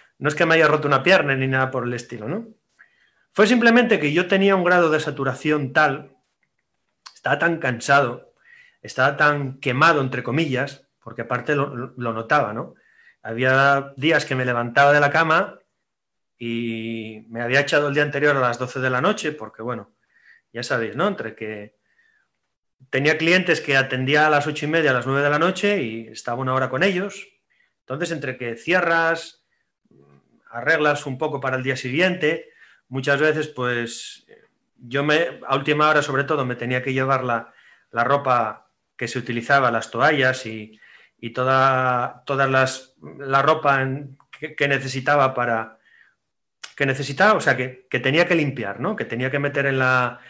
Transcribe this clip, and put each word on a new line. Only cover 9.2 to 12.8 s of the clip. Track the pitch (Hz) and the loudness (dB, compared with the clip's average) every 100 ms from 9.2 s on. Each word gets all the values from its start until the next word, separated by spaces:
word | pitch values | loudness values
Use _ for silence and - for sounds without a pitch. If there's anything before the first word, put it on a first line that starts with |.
| 147 147 135 135 | 2 2 -4 -6
quemado, | 139 127 165 151 | -4 2 4 4
entre | 131 131 | 0 -4
comillas, | 117 143 156 127 139 - _ _ | -4 -2 -2 -2 -4 -10 _ _
porque | - 117 | -16 -12
aparte | 117 123 139 | -6 -4 -2
lo, | 147 143 123 | -2 -2 -6
lo, | 127 - | -12 -8
lo | 120 | -6
notaba, | 113 113 151 107 | -6 0 0 0
¿no? | 110 175 - | -4 -10 -16